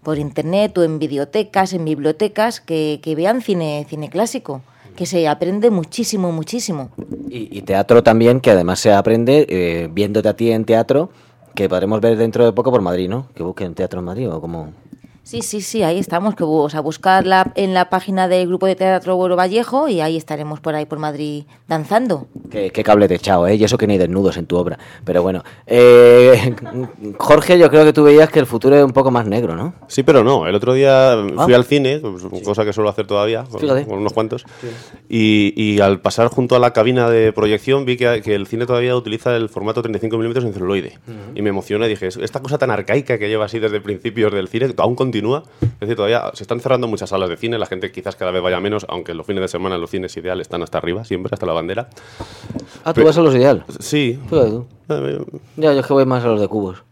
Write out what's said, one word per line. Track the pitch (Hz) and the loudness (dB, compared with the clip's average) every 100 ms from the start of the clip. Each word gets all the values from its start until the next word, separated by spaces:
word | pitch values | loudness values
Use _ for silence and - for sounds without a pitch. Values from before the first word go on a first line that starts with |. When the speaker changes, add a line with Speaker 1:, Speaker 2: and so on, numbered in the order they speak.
Speaker 1:
por | - 151 | -4 -6
internet | 151 135 151 190 208 190 | -4 -6 -4 -2 -2 0
o | |
en | 170 156 | -2 -2
videotecas, | 147 139 139 214 208 196 190 | -4 -4 -4 -4 -2 -2 -2
en | 185 160 | -4 -4
bibliotecas, | 151 147 156 208 208 220 226 | -2 -4 -2 -4 -2 -4 -4
que, | - 160 156 147 | -8 -4 -4 -6
que | 160 151 | -6 -4
vean | 180 247 | -2 -2
cine, | 226 185 160 147 147 | -2 -4 -4 -6 -10
cine | 151 151 | -12 -8
clásico, | 170 226 262 - 135 - _ - - | -4 -4 -6 -12 -14 -16 _ -20 -12
que | 180 | -4
se | 180 156 | 0 0
aprende | 147 175 196 233 | 0 -2 0 2
muchísimo, | 202 156 - 226 208 180 | 0 -4 -6 -6 -4 -4
muchísimo. | 165 156 240 - 156 123 - - - - | -4 -6 -8 -8 -8 -10 -16 -14 -14 -12
Speaker 2:
Y, | 120 107 101 | -12 -12 -14
y | |
teatro | 98 95 101 117 | -2 -2 6 6
también, | 113 113 117 127 | 8 6 4 4
que | 127 | 4
además | 98 87 90 | 4 4 0
se | 113 | 4
aprende, | 101 101 113 120 143 147 | 4 4 0 4 2 2
eh, | 92 87 85 82 | 0 -2 -4 -6
viéndote | 85 104 104 107 | -4 -2 0 0
a | 101 | 0
ti | 117 | 0
en | 113 110 | -2 2
teatro, | 113 117 127 180 _ _ _ _ - | 0 2 0 -2 _ _ _ _ -4
que | 98 | -2
podremos | 92 95 110 | 0 -2 0
ver | 117 110 | 2 2
dentro | 113 117 120 | 0 2 2
de | |
poco | 107 123 | 2 0
por | 123 | 0
Madrid, | 92 90 92 | 0 -4 -4
¿no? | 117 135 | -6 -10
Que | - | -12
busquen | 85 92 92 | -10 -8 -10
teatro | 82 92 90 | -6 -6 -6
en | 87 | -10
Madrid | 95 123 | -8 -8
o | 80 | -8
como | 82 85 76 - _ - _ _ | -10 -12 -12 -18 _ -20 _ _
Speaker 1:
Sí, | - 233 | -14 -12
sí, | 220 208 | -10 -10
sí, | 185 226 | -8 -2
ahí | 170 175 | -2 -2
estamos, | 185 170 202 208 | -4 -4 -4 -4
que | |
bu-, | 165 156 147 | -2 0 0
o | |
sea, | 151 | -2
buscar | 147 156 190 190 185 | -8 -4 2 2 4
la, | 185 185 - | 2 2 -2
en | 190 | -2
la | 185 180 | 0 0
página | 185 185 190 185 | -2 -2 -2 0
del | 180 180 | 0 0
grupo | 180 190 | -2 -2
de | 185 | 0
teatro | 190 185 180 185 | 0 0 0 -2
Güero | 185 180 | 0 0
Vallejo | 185 214 233 262 311 | 0 0 -2 -2 -2
y | 185 | -2
ahí | 156 165 | -2 -4
estaremos | 156 151 151 151 | -6 -10 -8 -8
por | 160 151 | -6 -6
ahí | 151 | -6
por | 156 | -8
Madrid | 151 143 151 147 147 _ _ | -8 -6 -8 -10 -14 _ _
danzando. | 160 151 208 254 156 131 - - | -6 -2 -2 -2 -6 -10 -20 -12
Speaker 2:
Qué, | 107 95 | -6 -6
qué | - | -2
cable | 107 104 101 | 2 4 4
te | 87 | 2
he | |
echado, | - 92 87 | 2 2 4
¿eh? | 107 | 2
Y | |
eso | 107 123 | 2 2
que | 107 | 0
ni | 101 | 0
desnudos | 87 92 95 87 | 0 2 0 -2
en | 80 | -4
tu | 90 | -4
obra, | 87 78 - - | -4 -8 -16 -16
pero | - 87 | -2 0
bueno. | 90 92 - - - | 0 -4 -10 -20 0
Eh, | 120 123 120 120 123 123 120 117 110 117 117 123 | 6 10 10 10 8 8 6 4 -6 -10 -12 -12
<laughs> | - 104 98 | -14 -16 -8
Jorge, | - 151 151 180 | 4 4 6 6
yo | 160 | 8
creo | 151 156 | 8 6
que | |
tú | 151 | 6
veías | 147 147 156 | 8 8 8
que | 160 | 4
el | 127 | 0
futuro | 113 131 143 | 0 4 6
es | 139 | 6
un | |
poco | 127 131 | 4 2
más | 123 110 | 0 -2
negro, | 104 113 82 | -2 -4 -6
¿no? | 139 - - | -8 -12 -8
Speaker 3:
Sí, | - | -2
pero | 131 143 | 4 6
no, | 113 135 80 | 6 2 2
el | |
otro | 101 117 131 | -2 0 2
día | 139 131 131 | 4 6 6
Speaker 2:
Ah. | 117 101 73 165 | 4 -2 -2 4
Speaker 3:
fui | 123 | 4
al | 120 | 4
cine, | 143 135 147 | 0 0 -2
pues, | 131 90 | -8 -12
Speaker 2:
Sí. | 92 92 | -12 -10
Speaker 3:
cosa | 95 104 | -4 -2
que | 104 | -2
suelo | 104 104 | 0 -2
hacer | 98 98 | -2 -4
todavía, | 101 107 113 127 | -2 0 -4 -8
con, | 110 | -8
Speaker 2:
Fíjate. | 147 131 113 | -2 -2 -2
Speaker 3:
con | 101 | -6
unos | 104 | -4
cuantos, | 110 110 123 - - | -4 -6 -8 -14 -16
Speaker 2:
Sí. | 123 117 - - _ | -16 -16 -20 -20 _
Speaker 3:
y, | 113 110 107 101 - | 0 2 4 2 0
y | 107 104 | -2 2
al | 98 95 | 2 2
pasar | 104 104 117 | -2 0 0
junto | - 123 127 | 0 0 2
a | |
la | 123 | 2
cabina | 120 113 127 120 | 2 2 2 2
de | 117 110 | 2 2
proyección | 107 107 104 - 135 131 | 2 0 0 0 -2 -2
vi | 123 | -2
que, | 120 117 | 0 -2
que | 107 101 | -2 -4
el | 98 | -4
cine | 113 123 | -6 -4
todavía | 120 123 123 | -2 0 -2
utiliza | 113 113 123 120 | -4 -6 -4 -2
el | 110 | -4
formato | - 104 113 | -6 -6 -4
treinta | 117 101 | -4 -6
y | |
cinco | 110 113 | -4 -4
milímetros | 117 120 120 | -4 -4 -6
en | |
celuloide, | 98 90 98 80 - - | -6 -4 -4 -6 -16 -20
Speaker 2:
Ujú. | 110 101 - | -20 -16 -6
Speaker 3:
y | |
me | 104 | -4
emocioné, | 98 - 104 117 | -4 -6 -4 -2
dije, | 104 95 | -4 -8
"Es-, | 92 | -8
esta | 110 139 | -8 -8
cosa | 131 143 | -6 -4
tan | 127 | -2
arcaica | 104 95 123 135 117 | -2 -2 -2 -2 -4
que | 104 | -2
lleva | 110 104 | -4 -4
así | 113 | -4
desde | 110 104 | -4 -4
principios | 101 95 117 110 107 | -6 -8 -8 -2 -2
del | 101 92 | -2 -6
cine, | 113 135 117 | -4 -4 -2
aún | 107 | -2
continúa". | 123 131 107 | 0 -4 -2
Es | 104 143 160 _ 117 - | -4 -4 -8 _ -6 -6
decir, | 104 110 | -8 -4
todavía | 101 117 - | -2 -2 -4
se | - | -12
están | 101 120 | -10 -8
cerrando | 127 127 120 | -2 -2 -2
muchas | 104 95 | -6 -6
salas | 95 92 | -4 -4
de | 85 | -6
cine, | 117 117 | -6 -6
la | 98 | -6
gente | 95 92 | -8 -10
quizás | - 98 95 | -10 -12 -8
cada | 92 | -6
vez | 92 | -2
vaya | 90 90 | -2 -2
menos, | 98 104 87 | -4 -6 -8
aunque | 90 82 | -12 -10
los | 82 78 | -12 -8
fines | 98 | -6
de | 92 | -6
semana | 87 92 90 | -6 -6 -6
en | |
los | 85 | -6
cines | 98 92 - | -8 -10 -10
Ideal | 85 90 | -8 -8
están | - 87 | -8 -10
hasta | 82 82 | -6 -6
arriba, | 82 92 113 | -6 -8 -6
siempre, | 92 92 | -8 -8
hasta | - 92 | -8 -4
la | |
bandera. | 82 82 98 127 - - - - - - - - - | -4 -6 -8 -10 -18 -20 -20 -20 -20 -16 -14 -14 -10
Speaker 2:
Ah, | 160 | -6
¿tú | 165 | 4
Speaker 3:
Pe- | 156 | 4
Speaker 2:
vas | 156 | 6
a | |
los | 160 | 4
Ideal? | 131 131 107 - 78 | 4 4 2 -4 -16
Speaker 3:
Sí. | - 151 135 120 127 | -6 -2 -2 -6 -4
Speaker 2:
Fíjate | 160 117 | 0 0
tú. | 113 123 _ - | -2 -12 _ -8
Speaker 3:
Eh, | 151 139 143 - - _ - | -6 -6 -8 -12 -16 _ -2
Speaker 2:
Ya, | 156 | 0
yo | 139 | 0
es | - | 0
que | |
voy | 139 131 | 0 2
más | 127 120 | 0 0
a | |
los | 107 | -2
de | 98 | -2
cubos. | 107 95 95 _ | -4 -6 -10 _